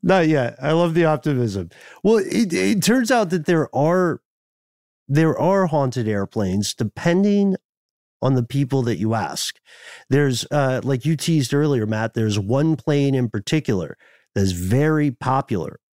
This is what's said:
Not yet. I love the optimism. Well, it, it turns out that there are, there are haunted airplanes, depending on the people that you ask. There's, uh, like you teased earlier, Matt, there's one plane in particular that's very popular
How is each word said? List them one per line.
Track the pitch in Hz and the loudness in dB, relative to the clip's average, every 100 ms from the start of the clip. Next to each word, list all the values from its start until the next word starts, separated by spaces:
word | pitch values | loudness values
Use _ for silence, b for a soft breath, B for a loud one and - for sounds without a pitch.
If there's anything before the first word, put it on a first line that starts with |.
| 175 | 4
Not | 190 160 | 4 4
yet. | 151 120 - | 2 0 -4
I | 143 | -2
love | 160 175 | 0 2
the | 165 160 | 2 2
optimism. | 151 156 135 117 98 85 B B B | 2 0 0 0 -2 -8 B B B
Well, | 190 220 | 2 2
it, | 196 - 220 | 2 -2 0
it | 170 190 208 | 0 0 2
turns | - 247 226 | 2 2 2
out | 254 196 | 0 2
that | 175 151 | -2 0
there | 170 143 | 0 0
are, | 127 151 180 180 120 _ _ _ _ _ _ _ _ _ | 0 2 2 0 -2 _ _ _ _ _ _ _ _ _
there | 139 160 - | 2 2 2
are | 160 196 185 | 2 2 2
haunted | 151 135 123 110 | 0 0 -2 -2
airplanes, | 104 98 - 98 98 104 | -2 -4 -4 -2 -2 -4
depending | - 110 - 170 175 208 202 202 185 _ _ _ _ _ _ | -4 -6 -4 0 2 2 2 0 -2 _ _ _ _ _ _
on | 127 | 0
the | 131 | 0
people | 117 135 135 135 | 0 -2 -2 0
that | 120 92 | -2 -2
you | 107 | -2
ask. | 113 87 - - - B B B B B | -2 -4 -8 -10 -12 B B B B B
There's, | 139 143 120 - | 0 2 -2 -4
uh, | 147 135 127 | -2 0 -2
like | 120 135 147 | -2 -2 -2
you | 160 | -2
teased | - 160 127 | 0 0 0
earlier, | 143 151 135 107 | 0 0 0 -2
Matt, | 110 113 | -2 -2
there's | 120 110 104 | -2 -2 -2
one | 98 131 160 160 | 0 0 0 0
plane | - 143 139 | 0 0 2
in | 135 123 | 0 -2
particular | 107 - 156 151 101 78 - b b b | -4 -2 -2 0 -2 -4 -12 b b b
that's | - 98 | -2 0
very | 87 90 123 151 156 147 | 0 0 2 2 2 0
popular | 123 127 135 139 101 76 - _ | -2 -2 -2 -2 -6 -6 -12 _